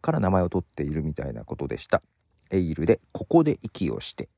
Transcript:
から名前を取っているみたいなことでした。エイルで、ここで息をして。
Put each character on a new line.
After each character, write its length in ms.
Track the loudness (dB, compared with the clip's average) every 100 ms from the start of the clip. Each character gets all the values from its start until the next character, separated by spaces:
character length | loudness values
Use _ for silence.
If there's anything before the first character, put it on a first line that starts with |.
か 120 | 0
ら 80 | 2
名 100 | 4
前 120 | 4
を 60 | 2
取 140 | 0
っ 120 | -4
て 100 | -6
い 60 | -4
る 120 | -2
み 120 | -4
た 140 | -6 -8
い 60 |
な 100 | -8
こ 120 | -10 -8
と 100 | -6
で 120 | -6
し 100 | -2
た。 120 | -2 _ _ _ _ _
エ 60 | -2
イ 160 | 0
ル 120 | -2 2
で、 140 | 2 _
こ 120 | -12
こ 200 | 4 4
で 140 | 4 0
息 280 | -6 -4 -4
を 100 | -4
し 140 | -8
て。 140 | -10 -12